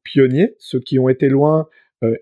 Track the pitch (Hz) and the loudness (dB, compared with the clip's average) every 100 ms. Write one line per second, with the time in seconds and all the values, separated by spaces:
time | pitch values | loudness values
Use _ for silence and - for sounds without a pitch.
0 | - 139 131 131 208 - - 131 - 131 | -6 0 2 2 -2 -2 -10 -10 -4 0
1 | 131 131 139 139 151 156 156 _ _ _ | 0 0 0 2 2 0 -4 _ _ _
2 | 113 113 | -4 0